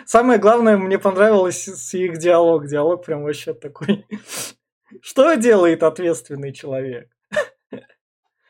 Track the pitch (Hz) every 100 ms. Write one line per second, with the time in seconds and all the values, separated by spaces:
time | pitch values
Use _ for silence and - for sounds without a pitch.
0 | - 233 254 226 202 240 226 202 190 190
1 | 196 185 214 208 185 175 - 185 - 180
2 | 185 165 175 170 170 160 143 147 156 175
3 | 175 147 147 147 165 156 143 - 156 202
4 | - 208 - - - - _ _ _ -
5 | - - 285 226 240 208 175 165 160 160
6 | 175 165 - 143 139 139 147 131 131 120
7 | 120 _ _ 605 - _ _ - - _
8 | _ _ _ _